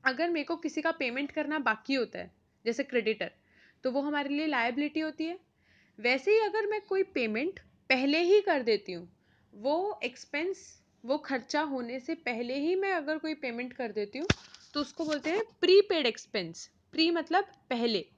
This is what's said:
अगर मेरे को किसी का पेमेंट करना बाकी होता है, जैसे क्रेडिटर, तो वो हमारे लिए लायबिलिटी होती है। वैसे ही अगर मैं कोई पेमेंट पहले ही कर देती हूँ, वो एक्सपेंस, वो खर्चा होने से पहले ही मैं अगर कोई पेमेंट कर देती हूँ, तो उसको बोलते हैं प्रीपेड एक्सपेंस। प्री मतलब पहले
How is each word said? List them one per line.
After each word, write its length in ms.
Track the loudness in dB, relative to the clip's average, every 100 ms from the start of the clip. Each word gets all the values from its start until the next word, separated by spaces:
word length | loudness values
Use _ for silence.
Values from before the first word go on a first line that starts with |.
अगर 260 | 0 0 0
मेरे 140 | 0
को 120 | -2 -4
किसी 260 | -4 -2
का 100 | -2
पेमेंट 400 | -2 -4 -2 -4
करना 280 | -4 -4 0
बाकी 340 | 0 -2 -2
होता 260 | -2 -2 -6
है, 120 | -12 _ _ _ -4
जैसे 180 | -4
क्रेडिटर, 480 | -2 0 0 -2 -6 _ _ _ -20 _
तो 80 | -2
वो 100 | -2
हमारे 280 | -2 -2 -2
लिए 180 | -2 0
लायबिलिटी 520 | 0 0 0 -2 -2
होती 260 | -6 -4 -6
है। 140 | -6 _ _ _ _ _ -4
वैसे 320 | 0 0 4
ही 80 | 4
अगर 280 | 4 0 -2
मैं 140 | -2
कोई 220 | -2 0
पेमेंट 560 | 0 0 -2 -2 -4 -6 -20 _ _
पहले 300 | 2 4 2
ही 220 | 6 6
कर 220 | 6 0
देती 280 | 2 0 -2
हूँ, 180 | -12 -12 _ _ _ _
वो 460 | -6 -2 0 -2 -4
एक्सपेंस, 720 | -8 -8 -8 -4 -4 -6 -12 -20 _ _ -2
वो 120 | -2
खर्चा 440 | 0 -4 -2 -2
होने 380 | -2 -4 -6 -8
से 140 | -6 -6
पहले 400 | -4 -4 -2 -2
ही 200 | 0 0
मैं 160 | 0
अगर 240 | -2 -2 -4
कोई 160 | -4
पेमेंट 400 | -6 -6 -6 -8
कर 180 | -6 -6
देती 280 | -4 -6 -6
हूँ, 80 | -2 -4 -4 -20 -8
तो 80 | -6
उसको 240 | -6 -6 -4
बोलते 240 | -2 -2
हैं 120 | -4 -4 _
प्रीपेड 440 | 6 8 8 2 0
एक्सपेंस। 640 | -2 -6 -6 -6 -10 -18 _ _
प्री 200 | 2 2
मतलब 320 | 2 2 0 0 -8 _
पहले 360 | 0 2 0 -2